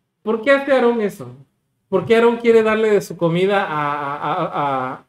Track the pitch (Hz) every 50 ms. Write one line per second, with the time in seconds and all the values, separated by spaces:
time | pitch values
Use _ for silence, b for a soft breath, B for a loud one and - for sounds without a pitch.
0 | _ _ _ _ _ 214 233 220 - 277 277 269 277 294 269 254 240 240 233 226
1 | 208 190 - - 127 123 123 139 - _ _ _ _ _ _ _ _ _ 190 185
2 | 180 - 226 226 233 233 233 233 240 233 226 226 220 220 214 220 220 214 208 190
3 | - - 170 170 175 165 165 175 185 196 208 196 175 151 151 151 147 143 147 147
4 | 147 139 143 147 - 147 160 185 160 - - 165 147 139 135 131 127 127 147 -
5 | _